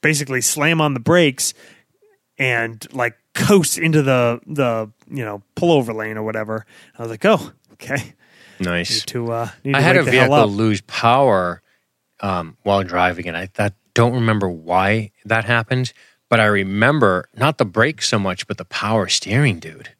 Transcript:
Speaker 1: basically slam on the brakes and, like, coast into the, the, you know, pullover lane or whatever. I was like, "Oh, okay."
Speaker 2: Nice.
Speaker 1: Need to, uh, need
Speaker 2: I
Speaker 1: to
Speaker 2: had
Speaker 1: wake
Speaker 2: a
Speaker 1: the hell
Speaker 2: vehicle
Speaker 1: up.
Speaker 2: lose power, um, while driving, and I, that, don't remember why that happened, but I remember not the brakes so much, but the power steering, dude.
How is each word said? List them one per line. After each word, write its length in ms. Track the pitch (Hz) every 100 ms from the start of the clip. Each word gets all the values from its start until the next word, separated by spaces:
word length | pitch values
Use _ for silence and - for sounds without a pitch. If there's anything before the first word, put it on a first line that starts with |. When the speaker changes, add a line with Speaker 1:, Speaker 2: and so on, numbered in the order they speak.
Speaker 1:
basically 380 | 151 151 139 127
slam 400 | - 151 147 165
on 140 | 151
the 60 | 131
brakes 520 | 113 175 156 131 - - - _ _ _ _ _ _ -
and, 480 | 131 120 113 110 -
like, 240 | 131 120 - _
coast 440 | - 127 202 151 -
into 240 | 165 156
the, 380 | 135 127 120 120 -
the, 440 | 147 123 113 107 _ _
you 140 | 135
know, 180 | 110 104 _ -
pullover 380 | 175 151 117
lane 220 | 110 107 110
or 60 |
whatever. 420 | 110 110 107 110 - - - -
I 60 |
was 80 | 117
like, 140 | 110
"Oh, 280 | 196 202 - _ _
okay." 420 | _ - 135 - _ _ _ - -
Speaker 2:
Nice. 300 | 90 87 87 -
Speaker 1:
Need 60 | -
to, 240 | 123 117
uh, 160 | 117 113 -
need 100 | 139
Speaker 2:
I 40 | 139
Speaker 1:
to 60 |
Speaker 2:
had 120 | 156 185
Speaker 1:
wake 60 |
Speaker 2:
a 80 | 147
Speaker 1:
the 60 | 127
hell 20 | 127
Speaker 2:
vehicle 60 |
Speaker 1:
up. 160 | 147 107
Speaker 2:
lose 300 | 101 110 101
power, 760 | _ - 117 127 135 98 90 87 _ _ _ _ _ _
um, 360 | 101 90 82 -
while 220 | 101 98
driving, 420 | 92 90 90 87 87
and 100 | 82
I, 120 | 90
that, 200 | - 101 - _
don't 200 | - 120
remember 340 | 123 113 107 95
why 600 | 85 80 90 98 110 104 _
that 200 | 104 113
happened, 480 | 113 117 113 127 127 _ _ _ _
but 100 | 117
I 60 | 107
remember 840 | 104 95 101 123 151 107 90 - 110
not 220 | 135 -
the 60 |
brakes 440 | 104 110 127 160 -
so 100 | 110
much, 280 | 95 90 -
but 120 | 104
the 60 |
power 440 | - - 104 110 90
steering, 500 | - - 117 143 85
dude. 320 | 80 - -